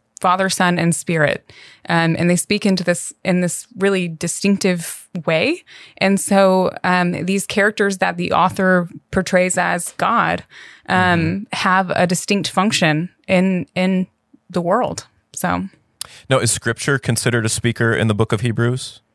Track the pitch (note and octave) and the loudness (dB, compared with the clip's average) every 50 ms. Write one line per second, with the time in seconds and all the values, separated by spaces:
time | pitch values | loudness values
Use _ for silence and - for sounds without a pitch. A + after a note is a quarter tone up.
0 | _ _ _ - - F3+ F3+ F#3+ F#3+ F#3+ - - F#3 F3 F3 F3 E3+ E3+ E3 - | _ _ _ -2 0 0 2 2 0 -2 0 0 0 0 2 2 2 0 0 -2
1 | - - E3+ D#3 D3 - - - _ _ - - - - - _ _ - E3+ E3 | -2 -4 0 0 0 0 0 -4 _ _ -20 -20 -20 -20 -20 _ _ -2 0 2
2 | E3 E3 E3 - E3+ F3 F3 F3 - - G#3 G#3 - G3+ F#3+ F3+ F3 F3+ F3 - | 2 2 0 2 2 2 2 0 0 -2 -2 0 2 0 0 0 0 -2 -2 -4
3 | - - - _ - F#3+ F3+ F3+ F3+ E3+ - - - _ - F3+ F#3+ G3+ G3 F#3 | -6 -12 -14 _ -2 0 0 0 0 -2 -4 -8 -12 _ -6 -2 0 0 0 0
4 | F3 E3+ D#3+ - - - - - - G3+ G3 F#3+ - F#3+ F3+ E3+ D#3+ - - - | -2 -4 -6 -6 -6 -6 -6 -2 0 0 0 2 2 0 0 -2 -4 -10 -12 -14
5 | - _ - F3 - E3+ D#3+ D#3+ G#3 C#4 F4 - _ - - - - - _ - | -16 _ -12 -6 -2 0 0 2 0 0 -2 -4 _ -20 -20 -20 -20 -16 _ -2
6 | F#3+ G3 G3 F#3+ - - G3+ G3 G3 F#3+ F#3 F#3 F#3 - - - - F3+ F3+ F3+ | 0 2 2 0 0 2 4 4 6 6 4 4 2 0 -2 -4 -2 0 0 0
7 | F3+ F3 F3 - F3 F#3 G3 G3 - - - G#3 G3 A3 G#3+ - G3+ G3+ F#3+ F#3 | 0 0 -2 -4 -4 -2 -2 -2 -4 -2 0 0 0 0 0 0 -2 -2 0 -2
8 | F#3+ F3+ F3 F3 F3 - - D#3 E3+ F#3 - - F#3+ F#3 F#3 F3+ F3 E3+ - - | -2 -2 -2 -4 -4 -2 2 2 2 2 0 0 2 2 4 2 2 -2 -10 -18
9 | _ - - F#3+ F3+ - F#3+ F3+ F3+ F#3 - F#3 F3 F3 F3 F3 - - - - | _ -4 -2 -2 -2 2 2 2 2 2 0 -2 0 0 -2 -4 -6 -8 -6 -4
10 | F3 - A#3 A3 E3+ E3 F3 F3 - _ - - - - - - - - F#3 F#3 | -2 0 0 0 0 0 -2 -4 -8 _ -20 -20 -20 -20 -20 -16 -4 -2 0 2
11 | F#3 F3+ F3 E3+ D#3+ E3 F#3 G3 G#3+ - - - - F#3+ F#3 F#3+ F#3+ F3 - - | 4 4 4 2 2 0 -2 -4 -6 -8 -8 -2 0 2 2 2 2 0 0 0
12 | F3+ F3 F3+ - - - G3+ G3 - - - F#3+ F#3+ A3+ - - F3+ D#3 D3+ D#3 | 2 0 0 -2 -2 -2 -2 -2 -2 -2 -2 0 0 2 2 2 2 2 2 0
13 | F3 - _ _ - - F#3+ F3+ F#3 F#3+ F#3 F3+ - _ - F#3 F#3 F#3 F#3+ F#3 | -2 -4 _ _ -4 0 2 2 4 2 0 -2 -4 _ -4 -2 0 2 2 0
14 | F#3 - _ _ _ _ _ _ _ - E3+ F3+ E3 E3+ G3 B3 A3+ - - - | 0 -4 _ _ _ _ _ _ _ -6 -4 -2 0 0 0 0 0 -2 -6 -10
15 | - _ _ _ _ _ - - - F3 F3 F3 F#3+ F#3+ _ _ _ _ _ - | -12 _ _ _ _ _ -10 -6 -4 -2 -2 -4 -4 -8 _ _ _ _ _ -18
16 | - - - - - - C3 C3 A2+ A2+ - - - A#2 A2+ - - D3 C#3 B2+ | -18 -18 -18 -14 -2 0 0 2 2 0 -2 -2 -2 -4 -4 -2 -2 -2 -2 0
17 | - - A#2 - - B2 A#2+ A#2 G#2+ - - - - A#2 A2+ - A#2 A2+ G#2 C#2+ | 0 -2 -2 0 0 0 0 0 0 -2 -4 -2 -2 -2 0 0 0 2 2 2
18 | A2+ A2 G#2 G#2 A2+ - A#2 G2+ B2 A#2+ G#2 A2+ A#2 A#2+ B2 C3 - - - - | 2 0 2 0 0 0 0 -2 -2 -4 -2 0 0 -2 -2 -4 -8 -12 -16 -20
19 | _ _ | _ _